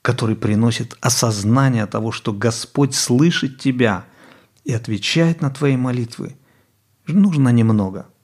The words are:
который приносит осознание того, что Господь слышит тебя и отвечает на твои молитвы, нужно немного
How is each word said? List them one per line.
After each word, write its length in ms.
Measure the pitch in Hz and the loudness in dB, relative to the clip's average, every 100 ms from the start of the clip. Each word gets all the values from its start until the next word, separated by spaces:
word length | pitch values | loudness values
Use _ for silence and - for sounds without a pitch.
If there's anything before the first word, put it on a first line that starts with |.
который 340 | - 120 110 110 | -2 -2 -2 -2
приносит 600 | 107 104 117 117 120 - | -2 0 0 -2 -8 -6
осознание 840 | 120 - 117 104 101 127 139 117 104 | -4 0 0 0 2 4 4 2 -2
того, 260 | 113 110 | -4 -6
что 220 | 107 - | -6 -6
Господь 640 | 101 120 113 - 139 139 - | -2 -2 -2 -6 -2 0 0
слышит 640 | - 123 165 170 127 - | 0 2 2 2 -6 -4
тебя 460 | 139 123 117 92 - _ - - _ _ - | -4 2 0 0 -6 _ -20 -20 _ _ -6
и 80 | |
отвечает 680 | 113 113 104 - 165 165 165 | -6 -4 -6 -2 2 2 0
на 80 | 143 | -4
твои 280 | 135 143 131 | -2 0 0
молитвы, 580 | 127 123 117 - - - _ _ _ _ _ _ - | -2 -2 -6 -8 -14 -14 _ _ _ _ _ _ -2
нужно 420 | 175 196 151 131 | 2 4 4 4
немного 580 | 120 113 110 95 92 - _ | 4 4 2 0 -6 -16 _